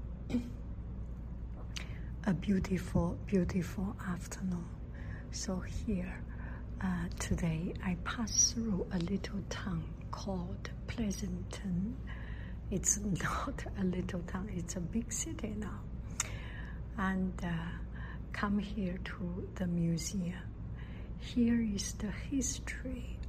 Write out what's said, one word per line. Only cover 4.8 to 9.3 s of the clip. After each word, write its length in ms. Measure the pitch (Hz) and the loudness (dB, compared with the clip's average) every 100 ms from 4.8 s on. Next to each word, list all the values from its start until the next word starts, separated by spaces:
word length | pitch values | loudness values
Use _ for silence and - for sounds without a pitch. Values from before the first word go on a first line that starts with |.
| - - - - - - | -6 -6 -4 -6 -4 -4
So 280 | - 185 - - - | -2 -2 0 -2 2
here, 340 | 190 180 180 - - - - - - | 2 0 -4 -6 -4 -4 -4 -6 -2
uh, 280 | 190 180 175 - | 0 2 0 0
today 560 | - 170 170 160 185 - | 2 2 4 2 0 0
I 140 | 190 175 | 0 0
pass 480 | - - 214 - - | 0 -2 2 6 6
through 320 | 247 226 180 - | 4 2 2 2
a 60 | 185 | 2
little 400 | 170 196 - | 2 2 0